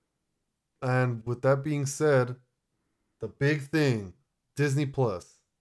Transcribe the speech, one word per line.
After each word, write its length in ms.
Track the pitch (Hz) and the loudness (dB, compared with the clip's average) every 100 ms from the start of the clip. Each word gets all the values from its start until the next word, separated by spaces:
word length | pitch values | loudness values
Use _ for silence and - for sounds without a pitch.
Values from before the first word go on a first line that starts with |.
| _ _ _ _ _ _ _ _ | _ _ _ _ _ _ _ _
And 440 | 131 127 127 117 117 | -2 0 0 -2 -6
with 160 | 120 | -2
that 200 | 131 139 | 2 0
being 240 | 143 147 139 | 0 -4 -4
said, 500 | - 156 135 123 123 _ _ _ _ _ _ _ _ | 0 4 4 2 -4 _ _ _ _ _ _ _ _
the 80 | 110 | -14
big 340 | - 139 151 | -2 0 0
thing, 520 | 135 160 147 113 95 - _ _ _ - | -2 0 2 0 -4 -16 _ _ _ -2
Disney 300 | 143 135 143 | 0 0 -2
Plus. 520 | 139 123 90 - _ _ _ | -2 -2 -2 -10 _ _ _